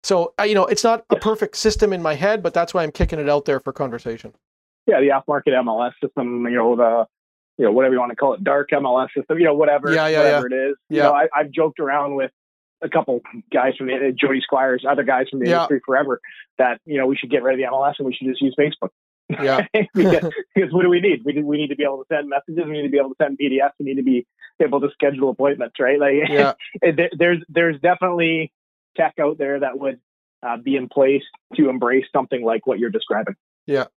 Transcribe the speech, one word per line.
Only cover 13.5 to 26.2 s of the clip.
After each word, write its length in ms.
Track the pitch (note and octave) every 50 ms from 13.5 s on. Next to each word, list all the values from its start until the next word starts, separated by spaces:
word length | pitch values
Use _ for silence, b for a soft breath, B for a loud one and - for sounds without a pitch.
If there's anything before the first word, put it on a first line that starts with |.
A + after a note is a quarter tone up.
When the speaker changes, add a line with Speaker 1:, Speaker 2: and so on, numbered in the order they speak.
Speaker 2:
guys 220 | - C#3 B2 C3+ C3 -
from 100 | C3+ C3
the, 260 | B2+ C3 C#3 C3+ B2+ C3
Jody 220 | - C#3 C3+ C3
Squires, 420 | B2 - - C3 C3 C3+ B2+ B2 - C3
other 140 | C#3+ C3+ C3
guys 240 | A#2 C3+ B2+ C3 -
from 100 | - C3+
the 80 | B2 -
Speaker 1:
Yeah. 60 | E3+
Speaker 2:
industry 260 | E3+ E3+ - D3 C3 _
forever, 340 | - C3 C3+ D3 C#3 B2 - B B B B B B _ -
that, 220 | C3 B2+ A#2+ - _
you 120 | - D3+ C#3
know, 100 | C3 C3
we 80 | C#3
should 160 | C3 - B2
get 100 | C3+ C3+
rid 120 | A#2+ C3 C3+
of 40 | B2+
the 60 | C3
M 80 | B2 B2+
L 120 | C3+ C3+
S 100 | C#3 C3+ -
and 80 | C#3
we 80 | C3 B2
should 140 | - C3 C3
just 140 | B2+ -
use 120 | C#3 C3+ B2+ -
Facebook. 300 | C#3+ D3+ D3 _ - F#2 _ _ _ _ _ _ _ _
Speaker 1:
Yeah. 360 | C#3+ - C#3+ C3+ C3+ C3+ - - -
Speaker 2:
<laughs> 140 | G#3+ G#3 - _
Because, 360 | G3+ F3 F#3+ F3 D#3+ F3 E3 - -
Speaker 1:
<laughs> 120 | F#4 _ _
Speaker 2:
because 160 | G3+ F#3+ C3+
what 120 | D3+ F3+ F3+
do 60 | F3+
we 100 | F3+ F3
need? 240 | F3 G3+ E3 B2 A2+
We, 160 | C#3 C#3 D3
we 160 | D3+ C#3+ D3 D3
need 120 | D3+ C3+
to 60 | C#3+
be 80 | C#3 C#3+
able 140 | C#3 C3+ C3+
to 80 | C3+ _ E3
send 160 | D3 D3 C#3+
messages. 340 | C#3 C#3 - - D#3+ E3 E3+
We 80 | D3+ D3+
need 100 | D3+ C#3+
to 60 | C#3
be 100 | C3+ C#3+
able 100 | C#3 C3+
to 60 | B2+ _
send 200 | D#3 C#3+ C#3 C3+
P 100 | C#3+ C#3+
D 100 | C3 C3+
Fs. 140 | C3+ C#3+ - _
We 60 | D3 C#3
need 80 | C3+
to 80 | C3+ B2+
be 240 | C3 C3 B2 A#2+ _ _ B B B B _
able 200 | E3 C#3+ B2+ C#3
to 80 | C#3 C#3
schedule 380 | - _ - C#3 C#3 C3 C3+ C3+
appointments, 480 | A#2 - C3+ C#3+ C#3 - B2 A2+ _ -
right? 200 | C#3 B2 C#3 C#3+
Like, 140 | D3 C#3 C#3 C#3+